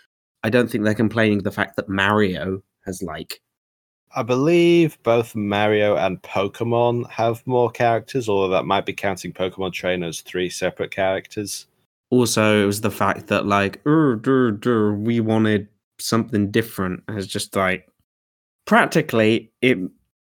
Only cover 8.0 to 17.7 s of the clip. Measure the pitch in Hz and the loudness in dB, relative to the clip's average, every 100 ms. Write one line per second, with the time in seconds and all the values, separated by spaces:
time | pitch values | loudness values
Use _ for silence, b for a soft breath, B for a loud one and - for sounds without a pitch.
8 | - 135 110 98 95 90 71 98 95 92 | -2 -6 0 0 2 0 0 -2 -2 -4
9 | 98 92 90 - 92 95 92 - 92 90 | -4 -4 -10 -6 -6 -4 -8 -4 -4 -2
10 | 85 80 - 90 87 - 92 - 98 - | -4 -10 -8 -6 -6 -4 -6 -4 -8 -2
11 | 95 95 - - 101 - - _ _ _ | -2 -2 -6 -10 -10 -12 -16 _ _ _
12 | _ 127 113 113 107 107 101 104 107 - | _ 0 2 2 4 4 2 0 -4 -2
13 | 101 - - 101 101 101 98 - 147 160 | -2 -2 -2 -2 0 0 0 -2 0 2
14 | 147 110 120 131 123 104 123 113 104 104 | 2 0 0 2 2 0 0 2 2 0
15 | 110 117 110 110 110 104 104 _ _ - | -2 0 2 2 2 2 -2 _ _ -12
16 | - 117 117 104 101 113 110 - 92 90 | -2 -2 0 -2 0 0 -2 -6 -6 -8
17 | - 107 95 101 - 101 92 | -10 -10 -8 -8 -4 -2 0